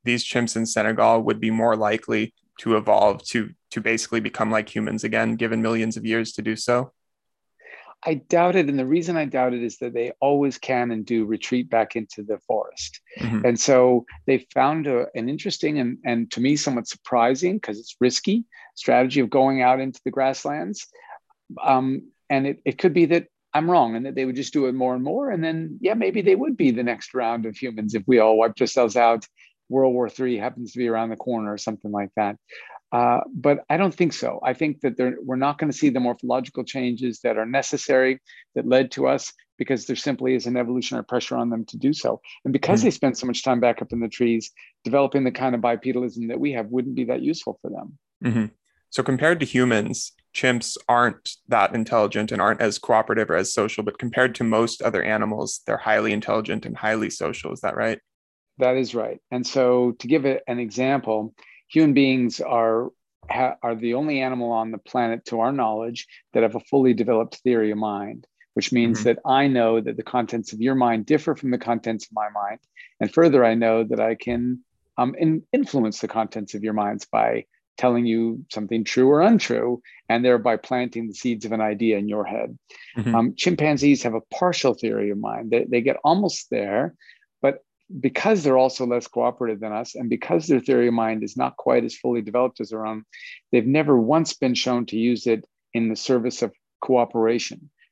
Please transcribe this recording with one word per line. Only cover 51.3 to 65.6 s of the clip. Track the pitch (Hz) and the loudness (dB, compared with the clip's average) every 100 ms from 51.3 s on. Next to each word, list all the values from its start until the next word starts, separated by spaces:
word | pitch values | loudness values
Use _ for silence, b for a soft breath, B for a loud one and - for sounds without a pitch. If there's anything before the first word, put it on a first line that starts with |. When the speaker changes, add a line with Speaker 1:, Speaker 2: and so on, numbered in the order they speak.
| - - | -14 -2
Speaker 1:
that | 113 98 120 | 2 2 0
intelligent | 110 120 104 101 107 | 0 2 2 0 -4
and | 101 | 0
aren't | 101 107 | 0 2
as | 110 101 | 0 -2
cooperative | - 113 - 110 107 | 0 2 2 0 2
or | 82 | 0
as | 95 | 0
social, | - 107 - | 0 -2 -2
but | 110 - | -6 -6
compared | 123 123 127 113 | -6 0 0 0
to | 117 | 0
most | 110 117 - | 2 0 -2
other | - 107 | -2 -2
animals, | - 107 107 107 - - - | 0 0 -2 -4 -6 -8 -4
they're | - | -4
highly | 113 107 107 | 0 0 2
intelligent | 107 110 110 110 110 113 | -2 -2 -2 -2 -6 -6
and | 113 | -6
highly | 107 110 110 | -4 -2 -4
social. | - 76 - - | -4 -6 -6 -10
Is | - | -6
that | 101 - | -6 -2
right? | 113 110 _ _ _ _ _ - | -4 -4 _ _ _ _ _ -2
Speaker 2:
That | 127 127 | 0 2
is | 120 120 | -2 -4
right. | 113 - - | -6 -8 -8
And | 127 120 | -8 -4
so | 139 127 123 123 120 | 0 4 4 2 -2
to | 120 | 0
give | 156 135 | 0 2
it | 131 - | -2 -4
an | 120 | -6
example, | 120 123 131 139 113 107 110 _ b b b | -6 -2 0 0 0 -4 -4 _ b b b
human | 156 156 | 2 4
beings | 139 135 131 120 - | 6 4 4 0 -2
are, | - 120 113 113 123 - _ _ - | -2 2 2 2 -2 -10 _ _ -8
ha-, | 113 127 - | -2 -2 -2
are | 120 113 | -6 -4
the | 117 123 | -2 -2
only | 151 139 | -2 -2
animal | 131 127 117 | -2 -2 -2
on | 113 113 | -2 -4
the | 110 | -8
planet, | - 127 117 113 - | -6 -2 0 -2 -4
to | 117 | -2
our | 117 | 0
knowledge, | 139 | 0